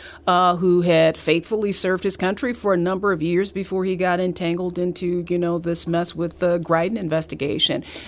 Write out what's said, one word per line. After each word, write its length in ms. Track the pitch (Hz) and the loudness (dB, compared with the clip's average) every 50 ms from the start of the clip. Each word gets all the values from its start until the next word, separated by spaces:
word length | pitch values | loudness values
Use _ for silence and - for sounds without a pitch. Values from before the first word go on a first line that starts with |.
| - - - - - | -20 -20 -20 -6 -2
uh, 300 | - 180 180 180 180 175 | 0 2 4 4 4 2
who 240 | 175 180 185 175 175 | 2 4 4 4 4
had 360 | 175 175 170 160 160 160 160 | 4 4 4 6 6 4 2
faithfully 540 | - - - 156 170 170 - 226 214 214 202 | 0 0 2 2 2 0 -2 -2 -2 0 0
served 320 | 190 - - 185 185 180 - | -2 0 0 0 0 0 -2
his 140 | 202 180 | -4 -2
country 360 | - - 185 196 196 - 247 240 | -2 -2 -2 -2 -2 -2 -4 -4
for 220 | 233 - 208 190 | -2 0 2 2
a 20 | |
number 360 | 175 170 180 190 190 196 202 190 | 2 2 0 0 0 0 0 0
of 100 | 160 156 | 0 0
years 300 | 170 175 175 196 196 - | 0 2 2 0 0 -2
before 320 | 190 190 - 190 190 185 | -6 -6 -4 -2 -2 -2
he 100 | 190 185 | -2 0
got 240 | 175 185 180 175 175 | 0 0 2 2 2
entangled 580 | 185 180 175 - 180 170 170 175 185 180 175 | 0 -2 -2 -2 -2 -2 -2 -2 -2 -4 -2
into, 480 | 175 180 180 175 - 190 175 175 175 175 170 | -2 -2 -2 -2 -2 -2 -2 -2 -2 -2 -2
you 100 | 175 175 | 0 0
know, 220 | 175 170 170 170 | 0 0 0 0
this 260 | 170 170 170 165 - | -2 -2 -4 -2 -2
mess 300 | 170 170 170 175 170 - | -2 -2 -2 -2 -2 -4
with 240 | 160 170 170 - - | -4 -4 -4 -2 0
the 180 | 185 175 175 175 | 0 2 2 2
Greiden 380 | 165 - 170 165 170 185 226 | 2 2 2 2 2 2 -2
investigation. 880 | 220 196 160 156 160 156 - - - - 143 - 160 156 - - - 156 - - - - | -2 -2 -2 -2 -2 -2 -4 -6 -6 -4 -4 -2 0 0 0 0 -2 -6 -8 -14 -16 -8